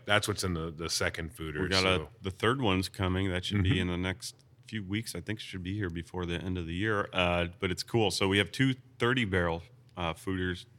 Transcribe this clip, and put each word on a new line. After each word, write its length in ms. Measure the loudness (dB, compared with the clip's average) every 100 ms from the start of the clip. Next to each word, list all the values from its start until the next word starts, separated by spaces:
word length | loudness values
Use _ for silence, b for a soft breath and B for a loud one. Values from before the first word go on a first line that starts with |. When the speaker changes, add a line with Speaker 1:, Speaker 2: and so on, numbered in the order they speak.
Speaker 1:
that's 240 | 2 2 2
what's 160 | -2
in 80 | -2
the, 180 | -2 -4
the 200 | -6 -4
second 440 | -2 -2 -2 -10
foeder, 280 | -8 -8 -2
Speaker 2:
We 60 | 2
got 120 | 4
Speaker 1:
so. 260 | 4 2 0 -8
Speaker 2:
a, 20 |
the 60 | -10
third 300 | 0 0 2
one's 300 | 2 2 0
coming. 400 | 0 0 2 0
That 160 | -2 0
should 160 | 2
be 80 | 4
Speaker 1:
Mm-hmm. 80 | 2
Speaker 2:
in 60 | 2
the 80 | 0
next 380 | -2 -4 -8 -14 _ -20 -10
few 180 | -8
weeks. 300 | -4 -4 -4
I 60 | -8
think 160 | -8 -8
it 40 |
should 200 | -8 -8
be 120 | -4
here 140 | -2 -4
before 380 | -4 -8 -6 -4
the 80 |
end 240 | -4 -2 -4
of 80 | -4
the 80 |
year. 340 | -2 0 0 -2
Uh, 320 | 2 2 4 0 -2
but 120 | -2
it's 120 | -2
cool. 280 | 0 2 2
So 180 | 2 4
we 80 | 4
have 160 | 2
two 220 | 2 0 0 -8 -2
thirty 260 | 2 2
barrel, 380 | 2 2 2 -2 -8 -20 -16 -6
uh, 160 | -4
foeders. 540 | -4 -4 -2 -2 -4 -8